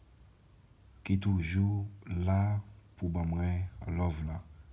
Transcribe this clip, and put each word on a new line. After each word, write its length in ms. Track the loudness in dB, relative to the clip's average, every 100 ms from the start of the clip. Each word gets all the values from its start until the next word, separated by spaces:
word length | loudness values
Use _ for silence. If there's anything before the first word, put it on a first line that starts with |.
| -20 -20 -20 -20 -20 -20 -20 -20 -20 -10
ki 160 | 0 2
toujou 640 | 4 2 2 2 2 2 -4 -8 -6 -2
la 160 | 2 4 4 0 -4 -16 -20 -6
pou 160 | -4
ban 160 | 0 0
mwen 400 | 0 0 0 -4 -8 -6 0
lòv 240 | 0 -2
lan, 160 | -6 -8 -10 -20 -20